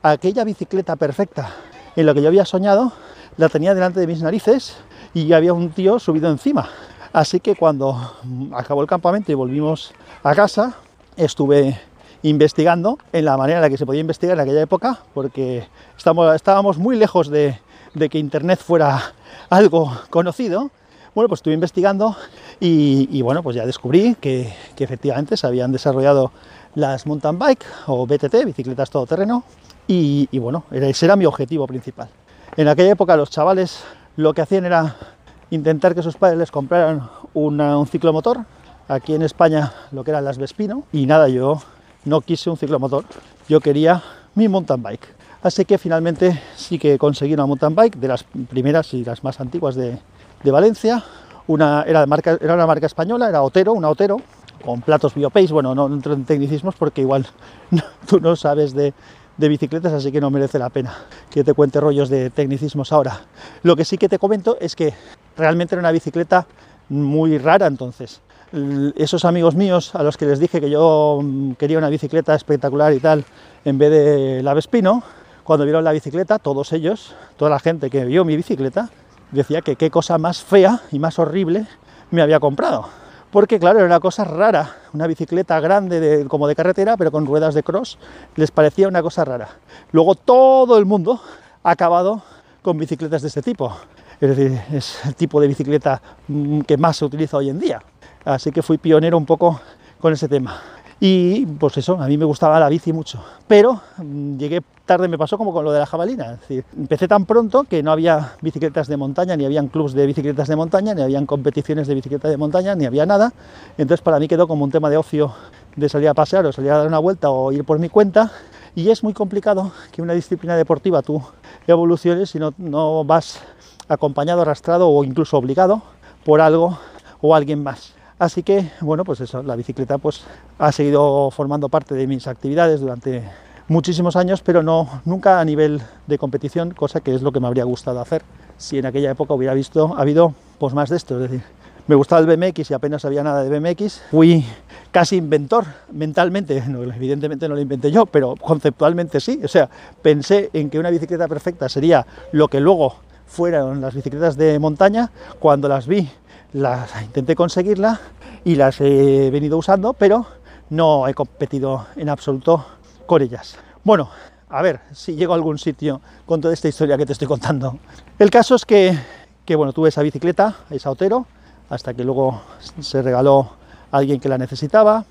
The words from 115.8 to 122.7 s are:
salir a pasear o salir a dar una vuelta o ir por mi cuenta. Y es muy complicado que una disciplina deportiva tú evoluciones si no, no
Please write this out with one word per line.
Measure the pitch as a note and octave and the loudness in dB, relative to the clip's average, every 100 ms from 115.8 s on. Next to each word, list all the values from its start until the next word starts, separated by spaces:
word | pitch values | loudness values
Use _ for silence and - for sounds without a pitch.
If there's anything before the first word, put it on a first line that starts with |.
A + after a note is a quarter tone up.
| D3 | -2
salir | D3 D3+ | 2 2
a | |
pasear | D3 D3 F#3+ E3 | 2 2 2 0
o | |
salir | C3 C3+ | -2 0
a | D3+ | 0
dar | D3+ | 2
una | D#3+ | 0
vuelta | E3 F#3 D3 | 0 0 -2
o | C3 C3 | 0 -2
ir | C#3 C3+ | -2 -2
por | D#3 | -2
mi | E3 | 2
cuenta. | G#3+ G3+ G3 A3 - - - - - | 2 4 2 0 -4 -20 -20 -14 -4
Y | F3 | 0
es | A3 | 0
muy | G#3+ | -2
complicado | G3 G3+ G3+ G#3+ G3 F#3 - - | -4 -4 -4 -2 -2 -4 -10 -18
que | - | -10
una | E3+ | -4
disciplina | E3+ - E3+ E3 E3+ | -4 -4 -8 -2 -2
deportiva | D#3+ D3+ F#3+ E3 | 0 0 0 -2
tú | C3+ D3+ C3 _ - - - | -2 -6 -8 _ -20 -14 2
evoluciones | E3+ E3+ E3+ F3 F3 F#3+ | 4 4 2 0 -2 -4
si | D#3+ | -4
no, | D#3 D#3 | -6 -8
no | F3 | -8